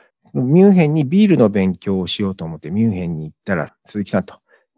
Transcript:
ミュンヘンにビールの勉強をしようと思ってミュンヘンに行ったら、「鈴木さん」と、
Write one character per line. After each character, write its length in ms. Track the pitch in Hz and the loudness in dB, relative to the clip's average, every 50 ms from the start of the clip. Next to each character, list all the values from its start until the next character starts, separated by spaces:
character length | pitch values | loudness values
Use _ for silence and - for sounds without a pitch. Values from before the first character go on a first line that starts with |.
| _ _ _ _ _ _ - | _ _ _ _ _ _ -6
ミ 300 | 143 127 127 147 180 190 | -4 -2 2 4 6 6
ュ 40 | 208 | 6
ン 40 | 190 | 6
ヘ 120 | 180 160 | 4 4
ン 80 | 147 156 | 2 2
に 100 | 160 143 | 0 -2
ビ 220 | 127 170 196 214 | 0 2 2 2
ー 40 | 202 | 4
ル 60 | 175 135 | 4 4
の 100 | 117 101 | 2 2
勉 280 | 104 104 95 95 90 | 2 0 0 0 -2
強 240 | - - 101 98 92 | -4 -6 -4 -4 -4
を 60 | 90 | -4
し 160 | 82 - - 104 | -4 -4 -4 -4
よ 80 | 95 | -6
う 40 | 95 | -6
と 100 | - 87 | -8 -10
思 120 | 80 80 | -12 -12
っ 40 | 78 | -12
て 100 | - 78 | -12 -8
ミ 140 | 90 107 113 | -4 -2 0
ュ 40 | 113 | 0
ン 40 | 98 | -2
ヘ 140 | 90 90 | -2 -4
ン 100 | 85 85 | -6 -6
に 80 | 78 78 | -8 -10
行 80 | 78 - | -12 -16
っ 40 | _ _ | _ _
た 100 | - 98 | -6 -4
ら、 200 | 82 73 - - _ _ | -4 -4 -8 -10 _ _
「鈴 180 | _ - 104 98 | _ -10 -8 -8
木 60 | - | -4
さ 100 | - 98 | -4 -4
ん」 40 | 92 | -4
と、 160 | - - - _ _ _ _ _ _ _ | -4 -12 -20 _ _ _ _ _ _ _